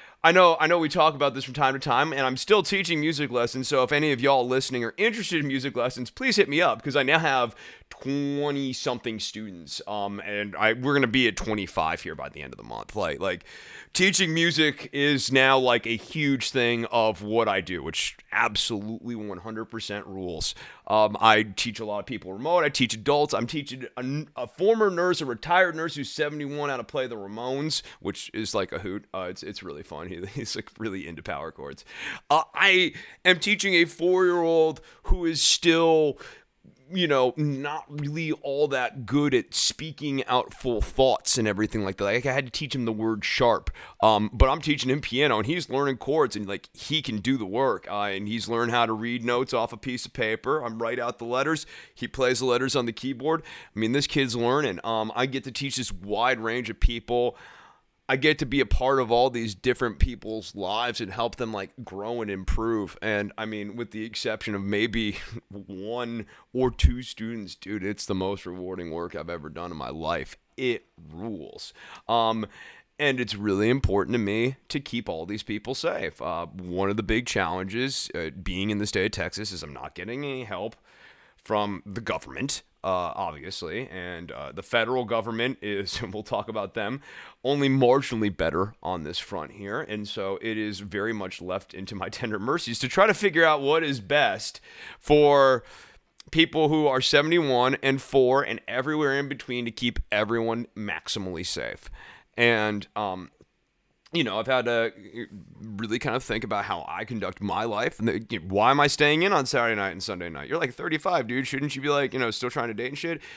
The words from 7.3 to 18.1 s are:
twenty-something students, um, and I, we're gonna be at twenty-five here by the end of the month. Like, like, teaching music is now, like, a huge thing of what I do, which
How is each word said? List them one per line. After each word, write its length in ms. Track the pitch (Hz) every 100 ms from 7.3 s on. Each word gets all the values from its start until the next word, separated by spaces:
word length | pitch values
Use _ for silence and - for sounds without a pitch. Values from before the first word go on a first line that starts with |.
| 135 120 - - - -
twenty-something 1300 | - 131 139 143 143 147 143 135 127 143 123 123 110
students, 600 | - 110 110 87 76 - -
um, 320 | 104 101 101
and 360 | 98 104 104 80
I, 160 | 110
we're 200 | 117 127
gonna 140 | 143 127
be 200 | 123 120
at 80 | 95
twenty-five 640 | 110 107 95 - 80 85
here 140 | 90 76
by 120 | 71
the 140 | 76
end 120 | 69
of 40 | 52
the 60 |
month. 340 | 55 57 - 104
Like, 240 | 85 69
like, 240 | 92 90 - - - - -
teaching 400 | - 185 185 180
music 560 | 160 170 156 151 135 -
is 380 | 139 143 139 -
now, 260 | 131 135 131
like, 300 | 127 120 113
a 80 | 113
huge 560 | - 156 143 135 -
thing 340 | 135 120 117 113
of 320 | 117 110 104
what 240 | 104 113 110
I 140 | 98
do, 200 | 87 87
which 360 | 71 - -